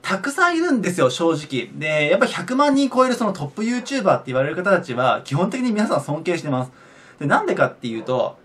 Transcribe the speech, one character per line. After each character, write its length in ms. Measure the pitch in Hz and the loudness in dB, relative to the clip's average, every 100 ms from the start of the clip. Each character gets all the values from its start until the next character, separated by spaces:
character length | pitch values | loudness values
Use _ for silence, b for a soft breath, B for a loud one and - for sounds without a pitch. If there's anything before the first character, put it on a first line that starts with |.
た 160 | - 190 | -2 -4
く 120 | 262 | -2
さ 180 | - 349 | 2 2
ん 80 | 330 | 2
い 40 | |
る 120 | 349 | 2
ん 100 | 254 | 2
で 80 | 185 | 0
す 100 | 180 | 2
よ、 100 | 131 | 2
正 220 | - 165 | 4 0
直。 380 | 156 151 131 - 143 | 0 -2 -6 -6 -6
で、 320 | 156 151 151 | -2 0 4
や 60 | 190 | 4
っ 40 | |
ぱ 60 | 240 | 2
百 300 | - - 262 | -2 -4 2
万 180 | 294 | 4
人 160 | 277 277 | 4 2
超 160 | 254 254 | 2 2
え 20 | |
る 60 | |
そ 100 | 240 | 2
の 80 | 220 | -2
ト 100 | 180 | -2
ッ 40 | 139 | -8
プ 140 | - | -4
YouTuber 520 | 226 247 247 269 190 123 | -2 -2 -4 -2 2 0
っ 20 | |
て 60 | - | 0
言 80 | |
わ 80 | 127 | -2
れ 80 | 143 | -2
る 60 | 165 | -2
方 140 | 175 | 0
た 100 | 175 | 0
ち 140 | 127 | 0
は、 280 | 120 127 107 | 0 2 0
基 100 | - | -2
本 140 | 139 196 | -2 0
的 100 | 262 | 0
に 120 | 247 | 0
皆 140 | 208 214 | 0 0
さ 120 | 139 | 0
ん 20 | |
尊 220 | - 151 | -2 -6
敬 140 | 165 170 | -2 -4
し 60 | |
て 60 | 147 | -2
ま 160 | 127 | -4
す。 80 | 127 B B B B B | -4 B B B B B
で、 80 | 143 | 0
な 160 | 247 | 2
ん 40 | 392 | 2
で 80 | |
か 120 | 180 135 | 0 0
っ 80 | |
て 140 | - 120 | -2 -8
い 100 | 113 | -6
う 40 | |
と 360 | 107 127 101 - | -2 -2 -2 -4